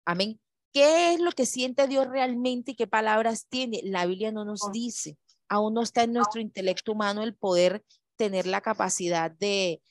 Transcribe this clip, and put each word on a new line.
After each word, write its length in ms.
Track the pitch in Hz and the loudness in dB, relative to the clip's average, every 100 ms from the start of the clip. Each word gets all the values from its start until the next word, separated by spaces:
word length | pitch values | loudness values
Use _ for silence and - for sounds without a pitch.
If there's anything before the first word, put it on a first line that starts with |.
Amén. 360 | - 175 208 220 _ _ _ | -4 -2 -4 -8 _ _ _
¿Qué 420 | 285 285 320 349 | 4 6 6 4
es 60 | 339 | 2
lo 120 | 349 | 0
que 140 | - 240 | 0 -2
siente 420 | 254 254 254 277 | -2 -2 0 2
Dios 180 | 269 262 | 2 0
realmente 640 | 262 254 240 254 247 240 | 0 -2 -2 -2 -4 -6
y 20 | 262 | -6
qué 100 | 220 | -2
palabras 600 | 220 220 214 226 226 - | 0 2 2 2 -2 -4
tiene? 320 | 254 254 208 | -4 -4 -4
La 240 | 190 190 180 | -4 -2 -2
Biblia 240 | 185 214 | -2 -4
no 140 | 220 | -6
nos 260 | 208 208 208 | -8 -6 -6
dice. 440 | 208 233 - 156 151 _ _ _ | -6 -6 -8 -10 -14 _ _ _
Aún 260 | 208 214 | 0 2
no 80 | 220 | 0
está 220 | 233 - | 0 2
en 80 | 233 | 2
nuestro 280 | 233 208 226 | 2 0 -2
intelecto 520 | 214 - 190 180 - | -8 -4 -2 -2 -4
humano 300 | 214 208 208 | -2 -2 -2
el 120 | 220 | -4
poder 500 | 202 202 180 180 202 - _ _ - | -4 0 4 4 2 -6 _ _ -4
tener 300 | 214 190 185 | -2 0 -2
la 140 | 196 | -2
capacidad 680 | 220 214 185 - 175 170 165 | -2 -2 -2 0 0 0 -2
de, 500 | 160 202 196 185 160 _ | -2 -2 0 0 -2 _